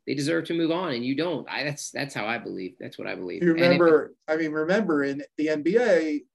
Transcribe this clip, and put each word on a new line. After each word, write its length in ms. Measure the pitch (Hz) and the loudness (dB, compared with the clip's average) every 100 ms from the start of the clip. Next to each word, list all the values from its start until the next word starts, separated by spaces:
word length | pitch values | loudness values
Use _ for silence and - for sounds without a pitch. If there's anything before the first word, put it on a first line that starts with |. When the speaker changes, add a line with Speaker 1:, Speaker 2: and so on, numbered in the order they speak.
| - | -6
Speaker 1:
they 60 | |
deserve 320 | 139 143 165 - | -4 0 0 -2
to 80 | |
move 160 | 170 160 | 0 0
on 240 | 165 175 | 0 -2
and 100 | 120 | -2
you 120 | 127 139 | -2 -2
don't. 340 | 175 143 - | -2 -4 -6
I, 140 | 110 | -6
that's, 260 | 143 143 - | -4 -6 -8
that's 240 | - 139 | -8 -6
how 140 | 120 107 | -4 -4
I 100 | 117 | -4
believe. 380 | 104 95 90 - | -6 -8 -10 -12
That's 180 | 104 - | -14 -10
what 80 | 101 | -10
I 80 | 92 | -8
believe. 260 | 90 87 | -8 -2
Speaker 2:
You 100 | 175 | 0
Speaker 1:
And 60 | 165 | 4
if 40 | |
Speaker 2:
remember, 500 | 175 175 170 147 - - - | 4 6 6 6 4 -10 -4
I 80 | 160 | -2
mean, 160 | 156 | -2
remember 520 | 156 156 214 180 147 | -2 0 2 2 2
in 200 | 139 139 139 - | 0 -4 -8 -4
the 120 | 156 | -2
N 140 | 156 | 0
B 140 | 165 226 | 2 4
A, 420 | 233 165 156 147 - | 4 4 2 -4 -6